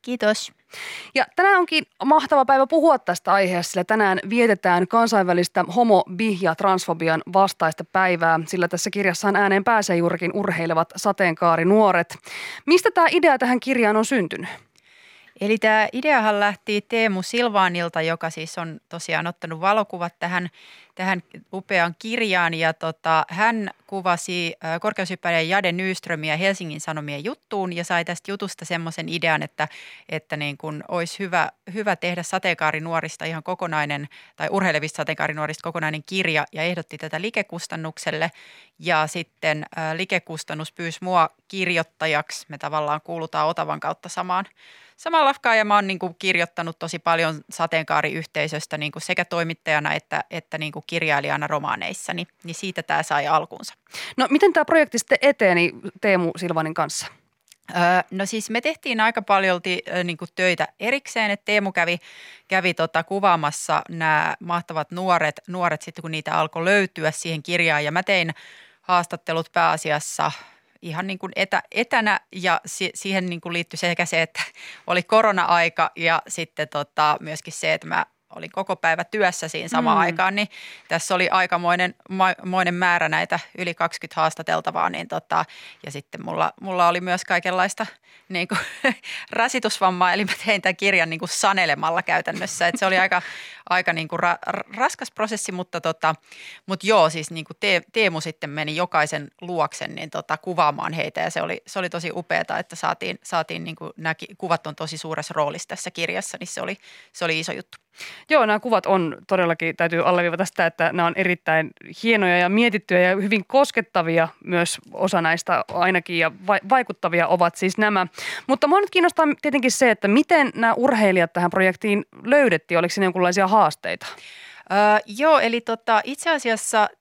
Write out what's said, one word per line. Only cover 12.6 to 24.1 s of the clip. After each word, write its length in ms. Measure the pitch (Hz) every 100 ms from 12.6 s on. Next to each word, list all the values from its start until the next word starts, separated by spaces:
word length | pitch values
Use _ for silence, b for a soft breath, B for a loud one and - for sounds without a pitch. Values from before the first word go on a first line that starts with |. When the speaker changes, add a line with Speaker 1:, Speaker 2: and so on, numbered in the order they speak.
| -
Speaker 2:
Mistä 260 | 359 453
tää 160 | 370 330
idea 260 | 294 320 262
tähän 220 | 247 254
kirjaan 380 | 262 254 214 214
on 80 | 226
syntynyt? 440 | 262 175 - - B _ b b b b b b _
Speaker 1:
Eli 160 | 196 220
tää 300 | 220 214 214
ideahan 460 | 247 302 269 214 208
lähti 460 | 202 202 - 208 -
Teemu 340 | 233 220 190
Silvanilta, 760 | 180 233 240 202 185 175 170 165
joka 280 | 160 165 160
siis 280 | 160 160 -
on 220 | 165 151 _
tosiaan 380 | 170 - 156 170
ottanut 340 | - 165 160
valokuvat 520 | 185 214 202 180 175 _
tähän, 300 | 175 180 175 b b b b -
tähän 280 | 185 180 _ - _
upeaan 420 | 190 - 190 170 165
kirjaan. 540 | 220 240 220 180 170
Ja 200 | 165 160
tota, 520 | 160 160 160 165 160 -
hän 400 | 170 220 226 196 - _
kuvasi, 680 | 196 180